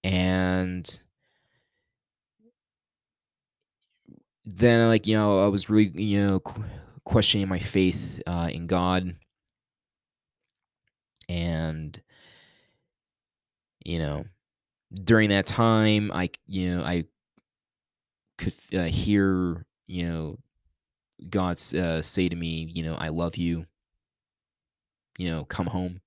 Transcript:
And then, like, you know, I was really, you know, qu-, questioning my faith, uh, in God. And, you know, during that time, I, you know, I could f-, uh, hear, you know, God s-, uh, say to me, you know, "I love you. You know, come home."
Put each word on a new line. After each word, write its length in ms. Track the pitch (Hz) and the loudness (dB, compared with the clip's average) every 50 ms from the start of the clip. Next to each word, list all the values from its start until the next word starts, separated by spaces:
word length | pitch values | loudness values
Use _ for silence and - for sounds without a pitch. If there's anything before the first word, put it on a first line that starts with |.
| - | -2
And 960 | 92 92 92 92 92 92 92 92 92 92 92 92 90 90 90 87 - - - _ _ _ _ _ _ _ _ _ _ _ _ _ _ _ _ _ _ _ _ _ _ _ _ _ _ _ _ 214 233 _ _ _ _ _ _ _ _ _ _ _ _ _ _ _ _ _ _ _ _ _ _ _ _ _ _ _ _ _ _ _ - - _ _ _ _ _ _ | 0 0 2 2 2 2 2 2 0 0 0 -2 -2 -4 -6 -6 -8 -10 -10 _ _ _ _ _ _ _ _ _ _ _ _ _ _ _ _ _ _ _ _ _ _ _ _ _ _ _ _ _ _ _ _ _ _ _ _ _ _ _ _ _ _ _ _ _ _ _ _ _ _ _ _ _ _ _ _ _ _ _ _ _ -20 -20 _ _ _ _ _ _
then, 420 | 107 95 92 117 120 117 117 117 | -16 -2 4 6 6 8 8 6
like, 220 | 113 113 107 104 104 | 6 4 4 4 2
you 80 | 110 | 2
know, 240 | 107 107 104 101 95 | 4 4 4 4 4
I 80 | 98 104 | 4 4
was 200 | 98 101 95 - | 2 0 0 4
really, 220 | 107 107 107 98 76 87 | 4 4 4 4 2 -4
you 240 | 104 107 101 101 101 | -2 0 2 2 2
know, 140 | 101 98 92 | 2 2 0
qu-, 240 | - - - 110 107 - - - - - - - _ | -2 -6 -12 -10 -10 -10 -12 -14 -18 -20 -20 -20 _
questioning 440 | - - 113 101 - - 107 98 95 | 2 2 4 4 4 2 0 0 -2
my 100 | 95 87 | -2 -4
faith, 640 | 92 - - 98 95 92 90 - - - - - - - | -4 0 2 4 4 4 2 0 -8 -10 -12 -10 -8 -6
uh, 200 | 87 87 85 82 | -4 -2 -2 -4
in 160 | - 82 85 82 | -4 -6 -4 -2
God. 480 | 95 90 90 90 90 92 92 90 85 - _ _ _ _ _ _ _ _ _ _ _ _ _ _ _ _ _ _ _ _ _ _ _ _ _ _ _ _ _ _ _ _ _ _ _ _ _ _ _ _ - - | 0 0 2 2 2 0 0 -4 -10 -12 _ _ _ _ _ _ _ _ _ _ _ _ _ _ _ _ _ _ _ _ _ _ _ _ _ _ _ _ _ _ _ _ _ _ _ _ _ _ _ _ -10 -6
And, 720 | 87 85 85 85 82 80 82 80 78 80 78 73 - - _ _ _ _ _ - - - _ _ _ _ _ _ _ _ _ _ _ _ _ _ _ _ _ _ _ _ _ _ _ _ _ _ _ _ - | -4 -4 -2 -2 -2 -2 -4 -4 -6 -6 -10 -12 -14 -16 _ _ _ _ _ -20 -20 -20 _ _ _ _ _ _ _ _ _ _ _ _ _ _ _ _ _ _ _ _ _ _ _ _ _ _ _ _ -8
you 140 | - 87 82 | -6 -4 -2
know, 260 | 80 73 73 71 67 - - _ _ _ _ _ _ _ _ _ _ _ - | -2 -2 -4 -6 -8 -12 -18 _ _ _ _ _ _ _ _ _ _ _ -14
during 360 | 98 92 85 113 110 107 104 | -10 2 4 4 6 6 4
that 160 | 101 98 95 | 2 0 0
time, 640 | - - - 113 113 113 110 107 107 107 104 104 104 | -2 0 2 2 4 4 4 4 4 4 2 0 -2
I, 180 | - - 90 87 - - _ | -4 -4 -4 -4 -6 -10 _
you 300 | - 98 95 90 90 87 | -8 -6 -4 -2 -2 -2
know, 80 | 87 73 | -2 -2
I 220 | - 87 87 80 _ _ _ _ _ _ _ _ _ _ _ _ _ _ _ _ _ _ _ _ _ _ _ _ _ _ - | -2 -2 -2 -4 _ _ _ _ _ _ _ _ _ _ _ _ _ _ _ _ _ _ _ _ _ _ _ _ _ _ -6
could 160 | - - - - - - | -6 -6 -6 -8 -14 -6
f-, 80 | - 92 | -4 -2
uh, 40 | 87 | -2
hear, 800 | 82 80 85 85 - 104 101 98 98 95 90 92 90 82 85 87 _ _ _ _ | -2 -2 -2 0 2 4 4 4 4 2 2 0 -2 -4 -6 -10 _ _ _ _
you 220 | - 90 90 87 85 | -12 -8 -6 -4 -4
know, 300 | 82 82 80 78 98 - _ _ _ _ _ _ _ _ _ _ _ _ _ _ _ _ - 92 | -4 -6 -6 -8 -10 -14 _ _ _ _ _ _ _ _ _ _ _ _ _ _ _ _ -18 -4
God 240 | - 101 92 90 | -2 0 0 0
s-, 220 | 87 - - - - | 0 0 -2 -2 0
uh, 280 | 80 90 85 80 80 | 0 0 0 0 -2
say 260 | 80 - - 98 92 87 | -2 -2 0 0 0 0
to 80 | 85 | -2
me, 340 | 85 85 82 82 80 80 80 | -4 -6 -6 -6 -6 -8 -8
you 100 | 85 87 | -8 -6
know, 120 | 80 80 80 | -6 -6 -6
"I 140 | - - 80 | -6 -6 -6
love 280 | 78 82 85 85 - | -4 -2 -4 -4 -2
you. 300 | - 85 85 85 82 80 - _ _ _ _ _ _ _ _ _ _ _ _ _ _ _ _ _ _ _ _ _ _ _ _ _ _ _ _ _ - | -2 -2 -2 -2 -4 -6 -12 _ _ _ _ _ _ _ _ _ _ _ _ _ _ _ _ _ _ _ _ _ _ _ _ _ _ _ _ _ -8
You 120 | 90 87 | -6 -6
know, 140 | 82 80 73 | -4 -6 -8
come 220 | - - - 90 | -8 -6 -6 -6
home." 340 | 85 113 92 90 87 90 92 _ | -4 -4 -6 -6 -6 -10 -12 _